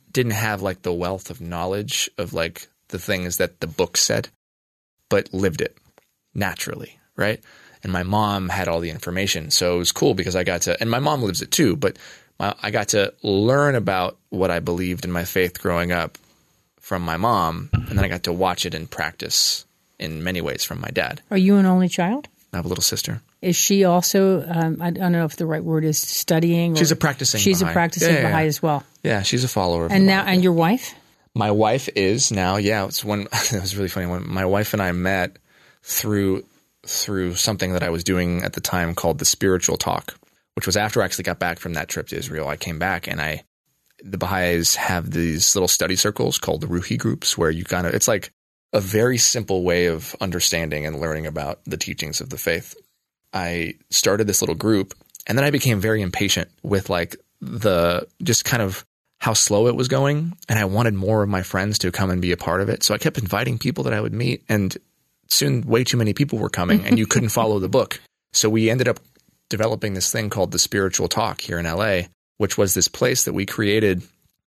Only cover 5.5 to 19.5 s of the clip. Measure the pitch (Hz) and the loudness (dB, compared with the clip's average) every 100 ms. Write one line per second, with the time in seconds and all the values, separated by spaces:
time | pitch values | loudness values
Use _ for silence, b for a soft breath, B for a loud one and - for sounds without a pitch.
5.5 | 76 - _ _ _ _ _ _ - 98 | 0 -6 _ _ _ _ _ _ -4 -4
6.5 | - - - 117 - _ - 101 123 b | -4 -10 -10 -14 -20 _ -4 -2 -2 b
7.5 | b b b 95 90 87 104 104 101 92 | b b b -4 -2 0 2 2 0 -2
8.5 | 98 92 85 85 80 - 87 98 85 78 | -2 -2 -2 -4 -8 -6 -2 -2 -2 -2
9.5 | - 90 87 87 - 147 95 90 92 90 | 0 2 0 0 2 2 2 0 -2 0
10.5 | 87 - 85 113 120 143 147 107 85 - | -2 -2 -2 0 0 0 0 -2 -4 -4
11.5 | - 131 82 95 - B B B - 98 | 2 2 2 -2 -4 B B B -6 -4
12.5 | - 107 113 101 107 98 - 104 98 110 | -4 -4 -4 0 2 0 -2 0 2 4
13.5 | 139 147 127 92 95 92 - - 90 92 | 4 4 2 0 0 -2 -6 -8 0 0
14.5 | 85 87 87 90 87 90 87 87 95 90 | 0 -2 -2 -2 -4 -4 -4 -2 0 0
15.5 | - 92 85 87 87 80 - _ _ _ | 0 -2 0 0 0 -2 -6 _ _ _
16.5 | _ _ _ - 92 85 82 113 110 82 | _ _ _ -6 -4 -2 0 2 4 4
17.5 | 85 95 - - 98 98 90 - 87 92 | 0 -2 -2 0 0 0 -2 -4 0 0
18.5 | 87 90 80 80 - 80 - 80 - - | 0 -4 -6 -10 -6 -6 -6 -4 0 0